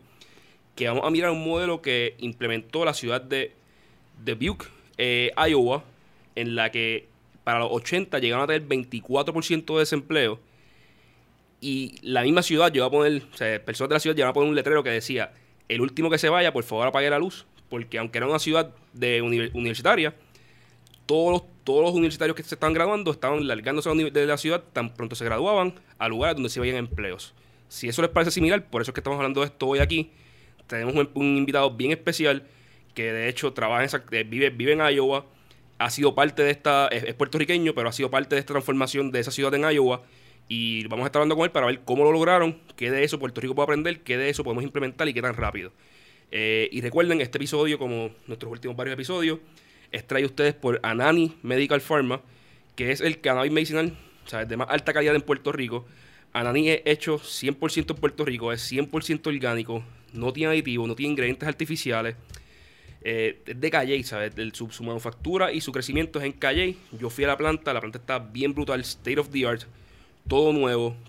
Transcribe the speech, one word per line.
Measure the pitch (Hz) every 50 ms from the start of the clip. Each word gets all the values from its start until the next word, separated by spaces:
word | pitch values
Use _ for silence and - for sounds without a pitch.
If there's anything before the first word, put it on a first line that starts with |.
| - _ _ _ - - - - _ _ _ _ _ _ _
que | - 123 117
vamos | 117 131 -
a | 156
mirar | 165 165 175 175
un | 165 160 160 160
modelo | 165 170 180 180 170 160
que | - 139 127 123 120 117 - -
implementó | 123 120 117 - 123 117 113 113 110 - - 160 170
la | 160 143
ciudad | - - 117 120 131
de, | 131 131 139 135 131 - - _ _ _ _ _ _ _ _ _ _ _ _ - 113
de | 123 117
Butte, | 110 123 185 208 - - - - - - _ _ -
eh, | 120 123 123 120 123 123 - - 156 165
Iowa, | 160 139 120 120 131 151 151 - - _ _ _ _ _ _ _ _
en | 117 117 120 117
la | 117 113 113
que | 113 117 113 113 113 110 - - _ _ _ _ _ - _
para | - 120 117
los | 117 120
ochenta | 117 120 117 - 175 180 190 - - 135
llegaron | 117 117 120 123 139
a | 147
tener | 156 160 156
veinticuatro | 139 139 131 127 123 123 117 101 - 127 139 147 170
por | 160 165 160
ciento | - 170 160 160 - 156
de | 156
desempleo | 156 147 160 147 131 - 160 151 131 110 107 - - _ _ _ _ _ _ _ _ _ _ _ _ _ _ _ _ _ _ _ _ _ _ _
y | - 143 135 135 135 - - -
la | - - 127 123 120
misma | 135 160 175
ciudad | 175 - 165 151 170 170 151
llegó | 131 127
a | 127
poner, | 135 147 147 147 151 139 127 -
o | - -
sea, | 123 110 110 107 -
personas | - 110 - 131 135
de | 147
la | 151
ciudad | - 160 160
llegaron | 151 135 127
a | 131
poner | 143 143 151
un | 151
letrero | 147 131 143 156 151
que | 139 127
decía, | 113 113 110 - 131 120 107 - - - _ _ _ _ _ _
"El | 117 117
último | 123 139 131 156 160 165
que | 156 151
se | - 156
vaya, | 165 180 175 165
por | - 127 113
favor, | - 110 110 117 131
apague | 143 135 139 147
la | 147 143
luz", | 170 190 - - - _ _ - - _
porque | 123 120 117 117 - 113
aunque | 113 113 117 117
era | 120 135
una | 156 151
ciudad | 147 160 156 165 165 160 - - - _ -
de | 120 123 123 120 117 117
uni-, | 117 120 117 117 113 123
universitaria, | 120 120 117 113 120 120 180 226 202 156 151 151 - _ _ _ - - - - - - _ _ _ _ - - _ _ -
todos | 143 160 165 175
los, | 175 175 - - - - _
todos | - 135 147 160
los | 175
universitarios | 175 175 165 160 151 156 160 156 160
que | - 160
se | - 160
estaban | - - 156 160
graduando | 160 170 190 214 208 202 170
estaban | 147 - - 131 147 151 147 135
largándose | 120 110 107 131 139 151 143 170
de | 156
la | 160
uni-, | 156 147
de | 139 147 143 147
la | 147 139
ciudad | - 156 170 175 - -
tan | _ 127 117 120 120
pronto | - 120 110 117
se | - 120
graduaban | 117 113 113 151 196 214 196 180 185 180 - - _ - _
a | 107 113
lugares | 110 117 139 165 165
donde | 143 131 117
se | - 123
veían | 123 123 127 127
empleos. | 120 117 - 85 104 98 90 95 - - - - - _ - _ _ _
Si | - - - 120
eso | 117 - 165
les | 165
parece | - 175 165 170
similar, | - 180 160 160 190 202 - -
por | - 113 113
eso | -
es | 123
que | -
estamos | - 135 139 143
hablando | 139 135 135 139
de | 143 147
esto | - _ 139 131
hoy | 139 139
aquí. | 139 147 170 160 156 160 - _ - - - - - - - - - -
Tenemos | 123 113 117 123 139
un, | 151 143 147 -
un | 143 143 143 139 139
invitado | 139 135 139 143 139 135
bien | 120 113 123 135
especial | 160 160 - 170 160 160 156 147 139 139 - - _ _ _ - - - - - _
que | - 113 113
de | 113 113 113 120
hecho | 120 - 151 139
trabaja | 127 - 117 110 120 120
en | 131 135
esa, | 151 139 123 -
eh, | 113 113 107
vive, | 110 113 127 139 135
vive | 123 117 120 139 151
en | 156
Iowa, | 156 147 143 139 135 135 139 139 139 - - - - - - - _ _ _ _
ha | 120 120
sido | 120 - 143 143 -
parte | 139 143 151 147 - 147
de | 143
esta, | 143 143 - 151 143 139 139 -
es, | 117 117 107
es | - -
puertorriqueño, | - 147 - - 156 151 147 180 175 170 160 147
pero | 139 117 117
ha |
sido | 113 - 135 127
parte | 127 135 139 135 147
de | 139
esta | 139 - 143
transformación | 139 131 - 139 135 135 127 - 139 139 135
de | 123 123
esa | 117 139
ciudad | 123 135 139 139 139
en | 143 147
Iowa. | 160 156 147 131 127 123 123 - - - - - - - - - _
Y | 113 117 117 113 113 110 107 107
vamos | 110 113 127
a | 135
estar | - 147
hablando | 151 151 156
con | 156 170
él | 180
para | 175 151 127
ver | 120 131 131 -
cómo | - 123 135 147
lo | 151
lograron, | 160 160 160 170 185 180 170 160 160 - - - -
qué | - 120 120
de | 131 135 143
eso | 147 160 147
Puerto | 135 127 117 135
Rico | - 131 127
puede | 139 143
aprender, | 147 147 147 156 170 175 -
qué | - - 123 123
de | 135 143
eso | 139 - 143
podemos | 123 113 120 131
implementar | 139 - 147 139 127 127 - 165 156
y | 120
qué | 120
tan | 113 127 117
rápido. | 117 113 104 104 104 90 92 - _ _ _ _ - - - - _ _ _
Eh, | - 110 107 110 110 110 110 -
y | - 127
recuerden, | 120 123 120 160 170 175 165 160
este | 131 120 - -
episodio, | 175 - - 147 151 156 151 139
como | 139 123 117 113 113 110 - - -
nuestros | - 117 117 - 113
últimos | 117 117 123 127 120
varios | 123 127 135 135
episodios, | 127 131 127 185 180 165 160 156 160 - - - - _ _ _ - - _
es | - 107 -
traído | - 135 135 139 135
ustedes | 123 - 147 147 143
por | - - 156 156 -
Anani | - 110 110 117 127 147 165 170 165 160 160 - -
Medical | 120 127 131 143 139 147 143
Pharma, | 139 - 160 147 135 123 123 139 - - - - - - - - _ _ _
que | - 123 123
es | 135 139
el | - 165 156 156
cannabis | - 143 131 127 131 147
medicinal, | 151 156 160 156 151 156 160 165 - - - - - - -
o | -
sea, | - 113 110
de | 113 110 117
más | 131 -
alta | 139 147 - -
calidad | 147 147 147 151 147
en | 143
Puerto | 139 - 143 127 - 143
Rico. | 143 143 131 117 117 120 120 - - - - - - - _ _ _
Anani | 120 117 120 123 143 156 156
es | 160 151 -
hecho | 147 156 151 - - - -
cien | - - - - - 135 139
por | 135 - 156
ciento | - 160 147 - -
en | 139
Puerto | 147 143 139 - 151
Rico, | 139 123 120 113 117
es | 117 117
cien | 120 - 127 131 147 -
por | - 160 151
ciento | - 156 147 - 160
orgánico, | 147 143 127 123 117 117 113 117 117 117 117 - - - - _ -
no | 113 117 123 127
tiene | 151 156 156
aditivos, | 160 160 147 131 120 120 117 113
no | 113
tiene | 107 139 147
ingredientes | 147 135 123 120 131 - 147 156
artificiales. | 143 - 160 151 160 156 - 139 117 113 113 113 117 117 - - - - - - - - - - - - - - - -
Eh, | - 117 117 113 110 110 - - -
es | - 120 123
de | 139 165
Calley, | 160 156 131 131 139 139 120
¿sabes? | - 113 104 104 107 -
El, | - 110 110 -
su, | - 120 113
su | - - 117
manufactura | 117 117 113 113 120 113 - - 151 180 190 185 170 120
y | 156
su | 156 -
crecimiento | 127 135 123 - 135 151 165 160 - 151
es | 139
en | 139
Calley. | 139 - - 135 135 165 185 185 185 - - - - 113
Yo | 123 117
fui | 117 - 139
a | 143
la | 139 135
planta, | 147 156 156 156 - 151
la | 131 117
planta | 110 110 110 127
está | 120 - 135 127
bien | 120 107 107 123 135 139 143
brutal, | 147 147 139 135 127
state | 123 - - - - - 135 147
of | 147 139
the | 139 135 127
art, | 120 117 117 - - - - - - - - - - _ _ _ -
todo | 131 135 151 156
nuevo, | 151 147 135 123 120 120 117 117 117 - -